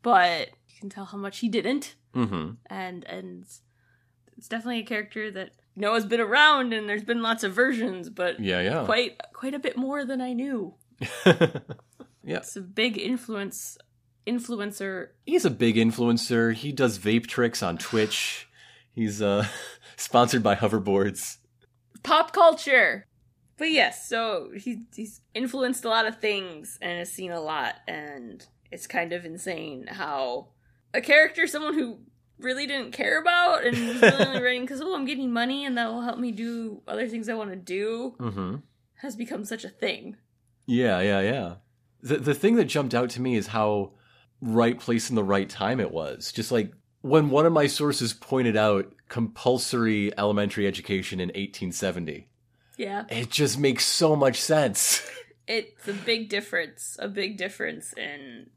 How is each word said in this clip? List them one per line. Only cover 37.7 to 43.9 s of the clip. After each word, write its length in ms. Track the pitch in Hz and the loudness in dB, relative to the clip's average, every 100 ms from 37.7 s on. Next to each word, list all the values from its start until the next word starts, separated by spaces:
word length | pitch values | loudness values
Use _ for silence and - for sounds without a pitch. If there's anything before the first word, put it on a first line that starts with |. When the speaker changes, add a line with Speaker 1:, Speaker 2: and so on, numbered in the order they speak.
| 185 214 226 254 233 | -4 -2 -4 -6 -6
Speaker 2:
Mm-hmm. 360 | 120 98 90 123 - _ _ _ | -6 -4 -6 -6 -12 _ _ _
Speaker 1:
has 200 | 277 214 | -12 -10
become 280 | 233 - | -8 -8
such 200 | 208 226 | -8 -10
a 60 | 196 | -12
thing. 460 | _ 202 - - 202 _ _ _ _ - | _ -4 -4 -12 -18 _ _ _ _ -2
Speaker 2:
Yeah, 340 | 120 120 90 | 2 2 2
yeah, 200 | 98 98 | 2 2
yeah. 340 | 101 131 90 87 _ _ _ _ | 2 0 -4 -10 _ _ _ _
The, 180 | 123 147 | -2 0
the 160 | 131 | 2
thing 200 | 139 202 233 | 2 4 4
that 100 | 147 | 4
jumped 280 | 151 131 | 0 2
out 160 | 120 123 | 0 0
to 100 | 120 | -2
me 140 | 127 | 0
is 140 | 117 101 | 0 0
how 460 | 110 107 104 98 | 0 2 2 -2